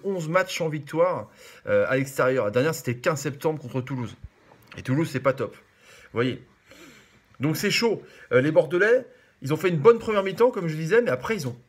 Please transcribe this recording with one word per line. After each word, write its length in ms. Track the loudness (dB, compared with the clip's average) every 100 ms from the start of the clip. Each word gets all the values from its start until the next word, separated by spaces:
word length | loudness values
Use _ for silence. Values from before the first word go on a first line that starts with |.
onze 260 | -6 -6 -2
matchs 280 | 0 0 -4
sans 120 | -4
victoire, 600 | -6 -6 0 0 0 -8 -18 -20 -16 0
euh, 180 | 2 2
à 60 | 0
l'extérieur. 500 | -2 0 2 2 0
La 60 |
dernière, 220 | 2 0
c'était 220 | -2 -6 -2
quinze 240 | -2 -2
septembre 420 | -6 -4 -4 -4
contre 200 | -6 -8
Toulouse. 340 | -6 -8 -8 -12 -20 _ _ -20 _ -14
Et 20 |
Toulouse, 280 | -2 0 0
c'est 80 | 0
pas 140 | 0
top. 200 | 0 -6
Vous 600 | -8 _ _ -20 -20 -8
voyez. 280 | -4 -2 -4 -14 _ _ -20 -20 -20 _ _ _ _
Donc 160 | -4 -2
c'est 140 | -2
chaud. 320 | 0 0 -2 -8 -20 0
Euh, 100 | 2
les 100 | 4
Bordelais, 540 | 2 2 2 4 2 0 -20 _ _
ils 100 | -4
ont 40 | 0
fait 100 | 0
une 120 | 4
bonne 200 | 6 6
première 240 | 2 0
mi-temps, 280 | 0 2 2
comme 180 | 2 -4
je 80 | -4
disais, 240 | 2 2
mais 100 | 2
après, 240 | -2 -2 -4
ils 100 | -4
ont 80 | -10